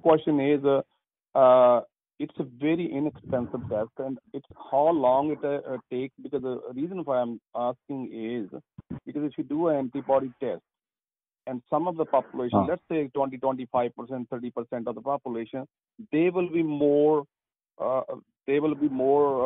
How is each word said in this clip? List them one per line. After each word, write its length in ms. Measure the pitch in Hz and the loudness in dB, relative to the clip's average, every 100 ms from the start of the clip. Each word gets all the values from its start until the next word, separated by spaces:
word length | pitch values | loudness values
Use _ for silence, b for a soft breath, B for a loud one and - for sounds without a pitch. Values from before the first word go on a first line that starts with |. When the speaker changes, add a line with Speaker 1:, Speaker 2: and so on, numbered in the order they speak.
Speaker 1:
question 380 | 165 156 156 147 | 4 4 4 2
is, 240 | 139 147 139 | 2 2 2
uh, 160 | 135 - _ _ _ _ 135 | 0 -2 _ _ _ _ 4
uh, 440 | 127 127 123 120 - _ _ _ | 8 8 8 6 0 _ _ _
it's 140 | 151 - | -10 -8
a 40 | |
very 480 | 139 120 147 170 170 | -10 -4 -2 0 -2
inexpensive 720 | 139 151 - - 127 120 127 - | -2 -4 -6 -4 -4 -4 -6 -4
test, 220 | 107 113 - | -4 -4 -6
and 180 | 135 127 _ | -8 -10 _
it's 140 | 139 - - - | -14 -14 -20 -2
how 160 | 139 156 | 2 4
long 400 | 165 127 131 147 | 4 4 2 2
it, 120 | 151 | -2
uh, 180 | 147 143 - | -2 -4 -4
uh, 60 | 127 - | -10 -6
takes, 240 | 127 135 - | -6 -6 -10
because 180 | 131 139 | -8 -6
the 180 | 127 123 - | -4 -6 -8
reason 300 | 127 165 190 147 | -8 -6 -6 -2
why 140 | 127 | -2
I'm 200 | 120 113 - 113 | -2 -6 -10 -6
asking 540 | 120 127 _ 135 123 | -4 -6 _ -10 -10
is 380 | 113 110 123 95 - - - - - - | -8 -6 -6 -8 -12 -18 -20 -16 -14 -10
because 180 | 151 | -6
if 140 | 147 - | -6 -6
you 60 | |
do 240 | 131 147 170 | -6 -2 0
an 80 | 147 | 0
antibody 560 | 131 143 127 135 131 - | -2 -6 2 2 2 -6
test 200 | 123 87 - _ _ _ _ _ _ _ - | -6 -6 -10 _ _ _ _ _ _ _ -10
and 160 | 123 - | -10 -4
some 180 | 151 175 | -2 -2
of 80 | 165 | -2
the 100 | 156 | 0
population, 540 | 135 - 127 123 104 | 0 0 -6 0 2
Speaker 2:
Huh. 40 | 95 | 2
Speaker 1:
let's 120 | 175 _ | -2 _
say 180 | 165 139 | -4 -2
twenty, 240 | 143 135 131 | -2 -4 -2
twenty-five 580 | 135 131 123 127 123 - | -4 -4 -2 -2 -2 -4
percent, 320 | 120 131 120 | -10 -10 -8
thirty 180 | 123 123 | -8 -6
percent 380 | 120 120 123 139 | -8 -8 -6 -6
of 80 | 110 | -8
the 60 | |
population, 640 | 123 139 131 117 113 135 135 _ _ - 110 | -4 -6 -4 -8 -6 -10 -12 _ _ -20 -4
they 200 | 151 175 | 0 2
will 180 | 180 175 | 0 -2
be 140 | 165 | 0
more, 600 | 160 147 147 147 151 156 139 _ _ _ _ _ | -2 2 4 6 4 2 -2 _ _ _ _ _
uh, 240 | 110 131 - 123 - _ - | -2 -2 -4 -12 -16 _ 0
they 120 | 143 | 2
will 140 | 156 | 2
be 160 | 143 147 | 0 -2
more, 380 | 131 131 143 143 135 | 0 2 4 4 2